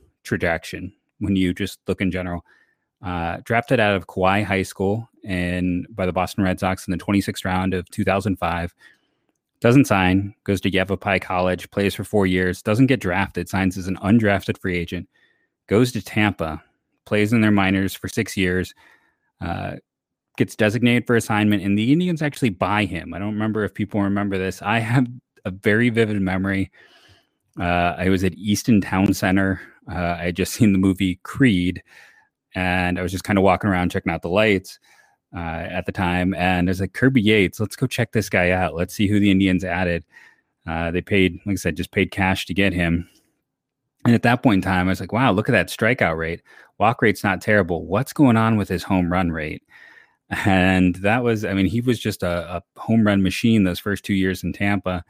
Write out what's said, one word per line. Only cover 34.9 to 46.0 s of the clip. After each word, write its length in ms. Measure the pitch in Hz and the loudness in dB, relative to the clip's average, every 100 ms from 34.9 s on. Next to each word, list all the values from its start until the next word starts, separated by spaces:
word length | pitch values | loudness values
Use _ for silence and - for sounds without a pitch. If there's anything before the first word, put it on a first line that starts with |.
| _ _ _ _ 92 | _ _ _ _ -10
uh, 40 | |
at 480 | 82 82 87 90 95 | -8 -8 -8 -8 -6
the 40 | |
time, 440 | 98 90 90 90 87 | -4 -2 0 0 0
and 340 | 90 90 87 | 0 2 0
I 20 | |
was 80 | 92 | -2
like, 140 | 95 | -4
"Kirby 300 | - 135 131 | 0 2 4
Yates, 360 | 104 107 92 - | 4 4 2 0
let's 160 | 107 - | -8 -4
go 120 | 131 | -4
check 240 | - 120 | -2 -2
this 180 | 113 98 | -2 0
guy 220 | 98 90 | 2 2
out. 240 | 92 87 80 | 2 0 -2
Let's 180 | 90 | -4
see 140 | - 98 | -2 0
who 120 | 104 | 2
the 120 | 101 | 4
Indians 320 | 95 98 90 | 4 2 0
added." 420 | 92 87 92 85 - - - _ _ _ - | -2 -2 -2 -2 -6 -20 -20 _ _ _ -8
Uh, 240 | 82 85 | -4 -4
they 100 | 87 | -4
paid, 380 | - 101 90 85 101 | 0 2 2 0 -6
like 60 | |
I 20 | 95 | -4
said, 200 | 90 80 | -4 -4
just 160 | 82 | -4
paid 200 | - 90 | 0 0
cash 340 | - 92 95 - | 0 0 0 -4
to 80 | |
get 180 | 90 98 | 0 0
him. 380 | 87 85 85 - _ _ _ _ _ _ _ _ _ 123 | 2 0 0 -4 _ _ _ _ _ _ _ _ _ 2
And 80 | |
at 80 | 113 | 4
that 220 | 120 123 | 4 2
point 200 | 135 95 | 2 2
in 60 | 92 | 2
time, 180 | 92 92 | 0 0
I 40 | |
was 80 | 92 | -2
like, 120 | 90 | -4
"Wow, 200 | 107 131 | 0 2
look 180 | 95 117 | 2 2
at 40 | |
that 160 | 113 85 | 2 0
strikeout 480 | - 110 127 | 0 0 2